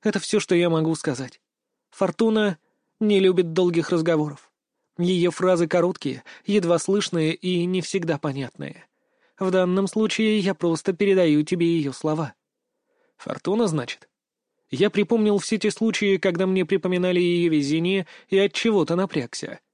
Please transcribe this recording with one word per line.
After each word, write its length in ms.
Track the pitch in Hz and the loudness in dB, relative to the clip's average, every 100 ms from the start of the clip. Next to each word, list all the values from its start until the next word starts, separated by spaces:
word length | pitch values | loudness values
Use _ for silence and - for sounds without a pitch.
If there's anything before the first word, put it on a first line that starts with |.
Это 160 | 220 214 | -2 -4
все, 220 | - 214 | -2 -2
что 140 | - 175 | 0 0
я 140 | 175 | 2
могу 240 | 160 160 160 | 0 0 -2
сказать. 440 | - 123 131 - _ _ _ _ _ | -4 -6 -10 -16 _ _ _ _ _
Фортуна 680 | - 190 - 226 214 208 175 _ _ _ _ | -4 -4 0 0 2 0 -2 _ _ _ _
не 220 | 214 202 | 0 4
любит 320 | 190 180 170 | 4 2 0
долгих 380 | 160 180 170 160 | 2 2 2 0
разговоров. 600 | 175 160 160 151 143 _ _ _ _ _ - | 0 2 0 0 -6 _ _ _ _ _ -4
Ее 340 | 175 185 175 | -2 0 0
фразы 380 | 165 185 180 170 | 0 0 2 2
короткие, 540 | 180 175 185 139 131 - - - | 2 0 -2 -8 -8 -14 -18 -2
едва 340 | 208 170 170 | 0 2 0
слышные 540 | - 196 196 175 156 | 2 -2 0 -2 -2
и 300 | 170 185 180 | -2 -2 -2
не 160 | 175 185 | 0 -2
всегда 380 | 170 196 165 165 | -2 -4 -2 -4
понятные. 720 | 151 139 131 _ 143 - - _ _ _ _ _ | -4 -6 -10 _ -14 -14 -20 _ _ _ _ _
В 120 | 190 | 0
данном 360 | 185 185 185 196 | 2 2 0 0
случае 500 | - 220 - 220 214 | 0 -2 0 0 2
я 140 | 190 | 0
просто 380 | 190 170 165 - | -2 -2 -2 -4
передаю 520 | 175 202 190 175 151 | -2 2 4 4 2
тебе 340 | 151 180 170 170 | 0 0 0 0
ее 160 | 143 | -2
слова. 400 | 131 156 156 151 - _ _ _ _ _ _ _ _ | -4 -4 -4 -6 -10 _ _ _ _ _ _ _ _
Фортуна, 520 | - - - 208 220 | -12 -8 -4 0 0
значит? 420 | 156 120 - _ _ _ _ _ _ _ | 0 -4 -12 _ _ _ _ _ _ _
Я 200 | 127 202 | 0 0
припомнил 480 | - 208 233 214 202 | 2 0 2 2 2
все 220 | - 214 | 0 -2
те 120 | 214 | -2
случаи, 460 | - 226 202 208 190 | 0 -2 0 0 2
когда 280 | 190 170 190 | 0 0 0
мне 200 | 190 170 | 0 0
припоминали 560 | 190 180 180 180 180 | 0 0 -2 0 0
ее 280 | 180 175 170 | 2 2 2
везение, 560 | 156 139 160 175 196 180 - _ | 0 0 0 0 -2 -4 -12 _
и 100 | 196 | 2
от 140 | 202 | 2
чего-то 460 | - 233 214 151 170 | 0 0 2 2 0
напрягся. 640 | 190 - 120 - - - _ | -2 -4 -6 -10 -12 -14 _